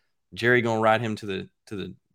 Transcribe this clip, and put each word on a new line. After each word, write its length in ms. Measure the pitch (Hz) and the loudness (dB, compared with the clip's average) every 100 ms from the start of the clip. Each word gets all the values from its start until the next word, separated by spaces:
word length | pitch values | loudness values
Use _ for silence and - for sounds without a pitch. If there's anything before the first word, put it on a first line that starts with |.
| _ _ _ | _ _ _
Jerry 300 | 90 117 123 | -2 2 2
gonna 180 | 117 110 | 2 2
ride 200 | 110 110 | 4 2
him 140 | 117 107 | 0 -6
to 100 | 104 | -6
the, 220 | 95 95 _ - | -8 -10 _ -12
to 80 | 101 | -10
the, 200 | 92 - _ | -10 -14 _